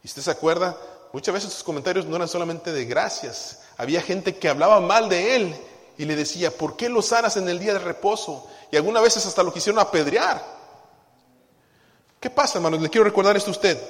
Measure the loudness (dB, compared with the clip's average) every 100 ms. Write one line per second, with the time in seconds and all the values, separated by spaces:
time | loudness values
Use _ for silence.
0 | -16 -8 -4 0 0 2 -2 -4 -16 -20
1 | -14 -6 -4 -4 -6 -10 -8 -4 -2 -2
2 | -2 -4 -2 -4 -4 -6 -6 -6 -2 -2
3 | -2 -4 -10 -12 -14 -18 -20 -10 -2 -2
4 | -2 -4 -4 -2 -2 2 6 6 6 2
5 | 2 0 2 0 0 -6 -18 -20 -20 -10
6 | -4 -4 -4 -2 -4 -2 -8 -4 0 0
7 | 2 2 2 0 -2 -2 -2 -2 -4 -2
8 | -2 -2 -6 -12 -14 -20 0 2 4 4
9 | 4 4 -2 0 0 0 0 2 4 2
10 | 2 2 2 -2 -6 -18 -20 -20 -20 _
11 | _ _ _ _ _ _ _ _ _ _
12 | _ _ -2 2 2 2 0 0 2 4
13 | 4 6 4 4 0 0 0 0